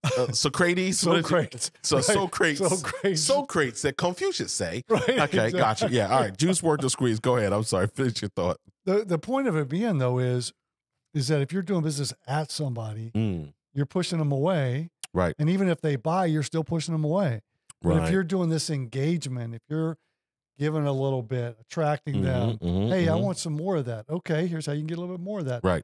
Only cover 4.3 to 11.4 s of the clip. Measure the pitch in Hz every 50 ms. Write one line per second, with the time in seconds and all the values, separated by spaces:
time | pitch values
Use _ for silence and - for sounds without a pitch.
4.3 | 359 - 110 - - - 98 85 85 117 127 _ 226 - - - 254 254 147 143
5.3 | - 190 110 113 - 185 139 110 110 - 226 196 123 120 104 95 117 135 120 101
6.3 | 98 - 151 175 185 175 - 165 151 143 139 127 - - 135 123 113 110 - 127
7.3 | 123 123 107 98 98 104 110 - - 95 90 - - - 139 127 107 - - 101
8.3 | _ - 87 90 82 - _ - _ _ _ 190 190 208 226 196 175 160 - -
9.3 | 254 269 277 254 170 156 147 131 147 175 226 233 196 143 127 123 123 123 127 123
10.3 | 123 123 120 - - _ _ _ _ _ _ _ _ _ _ _ _ 151 135 123
11.3 | 156 147